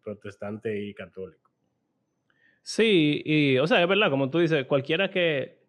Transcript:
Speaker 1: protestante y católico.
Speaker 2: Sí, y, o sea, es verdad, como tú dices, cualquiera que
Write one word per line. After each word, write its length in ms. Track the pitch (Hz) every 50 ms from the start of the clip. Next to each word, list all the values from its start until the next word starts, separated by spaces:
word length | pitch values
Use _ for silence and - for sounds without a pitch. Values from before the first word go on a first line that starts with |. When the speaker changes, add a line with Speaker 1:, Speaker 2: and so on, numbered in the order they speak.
Speaker 1:
protestante 760 | - 107 104 98 - 104 98 - 104 104 107 107 - 113 107 101
y 140 | 104 101 95
católico. 560 | - 95 87 - 92 95 87 - _ _ _ _ _ _ _ _ _ _ _ _ _ _ _ _ _ _ _ _ _ _ _ _ _
Speaker 2:
Sí, 600 | - - - - 220 226 202 170 151 147 147 - -
y, 340 | 147 156 151 147 139 131 127
o 80 | 143
sea, 160 | 170 254 190
es 60 | 175 175
verdad, 220 | 196 202 214 180
como 200 | 139 139 139 131
tú 80 | 143 170
dices, 260 | 175 156 160 143 127
cualquiera 440 | - 147 139 131 143 160 175 196 190
que 480 | 196 185 175 165 151 135 127 - - _ _